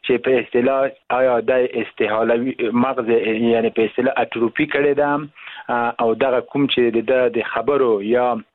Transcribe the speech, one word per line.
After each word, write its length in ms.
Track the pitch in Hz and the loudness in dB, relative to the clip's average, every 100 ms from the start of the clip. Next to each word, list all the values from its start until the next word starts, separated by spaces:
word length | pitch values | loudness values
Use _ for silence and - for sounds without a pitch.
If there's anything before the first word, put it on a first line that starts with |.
| - | -2
چې 120 | 123 | -2
په 220 | 127 131 | 2 0
اصطلاح 480 | 110 120 127 135 135 135 _ | 0 0 0 0 -2 -4 _
آیا 300 | 123 131 120 | 0 2 2
د 120 | 113 | 2
استحالوي 1040 | 127 127 120 107 - 107 107 117 117 127 127 117 | 2 2 -2 -8 -4 -2 0 2 0 0 -2 -2
مغز، 360 | 120 131 127 113 117 110 110 117 113 | 0 0 0 0 0 0 0 2 2
یعنی 140 | 113 | 0
په 120 | 113 | 0
اصطلاح 320 | 110 - 127 127 | -2 0 0 0
اټروفي 420 | 117 117 117 - 151 | -4 -2 -2 -2 -2
کړې 280 | 143 143 | 0 0
ده، 160 | 139 143 143 147 - - - - | 2 0 -2 -6 -16 -20 -20 -6
آه، 240 | 123 117 - | -2 -2 0
او 140 | 120 | -2
دغه 260 | 113 135 127 | 2 2 0
کوم 260 | 120 143 139 | -2 -2 0
چې 140 | - | 2
د 260 | 120 113 113 | 2 0 0
ده 240 | 127 123 | 2 2
د 120 | 117 | 0
خبرو 600 | 107 - 113 143 127 107 | -4 -4 -2 0 2 0
یا 340 | 104 120 123 117 - | 0 0 0 -2 -8